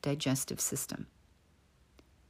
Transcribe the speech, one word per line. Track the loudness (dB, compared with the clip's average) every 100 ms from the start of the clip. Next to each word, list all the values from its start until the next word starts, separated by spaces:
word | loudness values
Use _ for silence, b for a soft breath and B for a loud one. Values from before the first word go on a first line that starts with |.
digestive | 0 2 2 2 0 -2
system, | 0 -2 -4 -6 -8 -14 -20 -20 _ -20 -20 -20 -20 -20 -20 -20